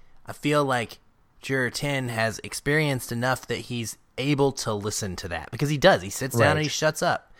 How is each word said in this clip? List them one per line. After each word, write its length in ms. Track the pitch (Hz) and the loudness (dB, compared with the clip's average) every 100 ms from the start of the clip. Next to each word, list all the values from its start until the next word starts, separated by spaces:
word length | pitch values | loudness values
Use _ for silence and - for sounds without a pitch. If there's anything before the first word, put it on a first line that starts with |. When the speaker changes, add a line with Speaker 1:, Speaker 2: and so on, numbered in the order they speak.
| - - | -20 -20
Speaker 1:
I 80 | - | -16
feel 320 | - 147 147 | -4 0 2
like 340 | 139 123 110 - _ _ _ _ | 4 2 -2 -8 _ _ _ _
Juror 300 | - 135 123 | -4 0 0
ten 380 | - 147 139 127 | -2 -2 -2 -2
has 280 | 113 113 98 | 0 -2 -2
experienced 680 | - - - 151 151 131 - | -10 -6 0 2 2 0 -4
enough 340 | 120 123 131 - | -2 0 -2 -2
that 140 | 120 | -6
he's 360 | - 120 110 - _ - | -4 -6 -6 -8 _ -4
able 360 | 135 139 139 | 0 4 2
to 200 | 131 - | 2 -2
listen 440 | 104 104 - 104 87 | -2 -2 -4 -4 -6
to 100 | 92 | -6
that 240 | 87 - | -8 -8
because 200 | 110 147 | -2 0
he 60 | 151 | 4
does. 240 | 175 139 | 6 6
He 80 | 95 | 2
sits 260 | - 131 120 | -6 -2 2
down 140 | 139 | 4
and 60 | 151 | 4
Speaker 2:
Right. 40 | 151 | 0
Speaker 1:
he 20 | |
shuts 340 | - 156 151 | 0 -2 0
up. 300 | 170 127 - - | 0 -2 -6 -20